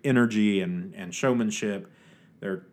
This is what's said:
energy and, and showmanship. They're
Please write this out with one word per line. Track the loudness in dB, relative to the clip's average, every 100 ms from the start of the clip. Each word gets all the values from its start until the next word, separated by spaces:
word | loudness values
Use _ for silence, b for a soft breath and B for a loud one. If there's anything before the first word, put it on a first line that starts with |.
energy | 0 4 4 4 2 2
and, | 0 -4 -6
and | -10 -12
showmanship. | -2 0 2 0 -2 -2 -4 -8 b b b b b
They're | -6 -6 -8